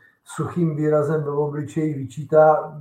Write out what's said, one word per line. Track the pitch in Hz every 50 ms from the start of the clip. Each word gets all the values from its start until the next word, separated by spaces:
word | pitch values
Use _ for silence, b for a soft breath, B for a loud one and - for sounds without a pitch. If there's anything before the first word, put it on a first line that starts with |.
| B B B B B
suchým | - - - 151 117 - 175 170 160 151
výrazem | 147 151 151 151 151 143 147 160 156 143
ve | 143
obličeji | 147 147 151 147 147 151 143 - - 165 156 156 143
vyčítá, | 135 131 120 - - 147 - 156 156 156 156 151 147 - - - 147